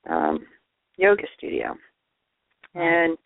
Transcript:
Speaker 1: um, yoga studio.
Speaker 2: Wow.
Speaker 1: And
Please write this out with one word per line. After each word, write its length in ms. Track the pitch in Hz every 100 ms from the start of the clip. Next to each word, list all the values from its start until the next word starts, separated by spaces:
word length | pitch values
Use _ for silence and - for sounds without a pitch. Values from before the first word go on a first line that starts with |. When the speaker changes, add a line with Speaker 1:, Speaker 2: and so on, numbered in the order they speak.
| 82
Speaker 1:
um, 340 | 82 78 78 - _ _ _ _ -
yoga 260 | 196 208 - -
studio. 380 | - - 55 - _ _ _ _ _ _ _ _ -
Speaker 2:
Wow. 80 | 175
Speaker 1:
And 360 | 170 170 165 165